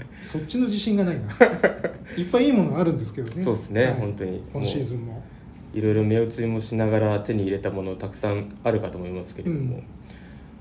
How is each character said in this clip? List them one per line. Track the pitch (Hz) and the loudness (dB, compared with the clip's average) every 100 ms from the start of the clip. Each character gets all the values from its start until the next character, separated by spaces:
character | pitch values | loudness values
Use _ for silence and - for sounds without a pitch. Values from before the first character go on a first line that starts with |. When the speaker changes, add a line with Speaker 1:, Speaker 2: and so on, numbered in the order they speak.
| - - | -14 -16
Speaker 1:
そ | - 156 | -10 -8
っ | |
ち | 151 247 | -4 0
の | |
自 | 240 202 | 0 0
信 | 226 202 | 2 2
が | |
な | 180 | 2
い | 143 | 0
な。 | |
Speaker 2:
<laughs> | 104 - 240 - 208 - - - - - | -2 6 6 6 2 2 -6 -6 -8 -6
Speaker 1:
い | |
っ | 175 | 2
ぱ | 247 | 4
い | 285 | 6
い | |
い | |
も | 240 | 6
の | 160 143 | 4 4
あ | |
る | 165 | 2
ん | 139 | 2
で | |
す | 110 | -2
け | - | -6
ど | 113 | -6
ね。 | 165 | -2
Speaker 2:
そ | 185 | 0
う | |
っ | 104 | -2
す | - | 0
ね、 | 104 | 2
Speaker 1:
は | 127 | 4
い。 | |
Speaker 2:
本 | 127 104 | 2 -2
当 | 104 | -2
に。 | 95 92 - | -4 -6 -6
Speaker 1:
今 | 139 | -2
シ | 101 147 | -2 0
ー | |
ズ | 117 120 | -2 -4
ン | 117 | -6
も。 | 113 - - - - - | -10 -12 -16 -18 -18 -8
Speaker 2:
い | 107 | 0
ろ | 107 | 4
い | |
ろ | 107 | 4
目 | 107 113 | 6 4
移 | 113 - | 2 0
り | 113 | -2
も | 113 | -2
し | 107 | -2
な | 113 110 | 0 2
が | 110 | 4
ら | 107 104 | 4 2
手 | 104 | 0
に | 110 | 0
入 | 95 | 0
れ | 95 | 0
た | 98 | -2
も | 95 | -2
の | 95 92 | -4 -6
た | 98 | -8
く | - | -4
さ | 107 | -2
ん | 101 101 - | -2 -4 -4
あ | 120 | 0
る | 110 | 0
か | 95 | 0
と | 87 | -6
思 | 90 | -6
い | |
ま | 90 | -8
す | 87 | -8
け | - | -6
れ | 180 | -4
ど | |
も。 | 156 127 123 | -2 -2 -4
Speaker 1:
う | |
ん。 | |
Speaker 2:
そ | - - - - - - - - | -10 -16 -18 -18 -18 -18 -18 -18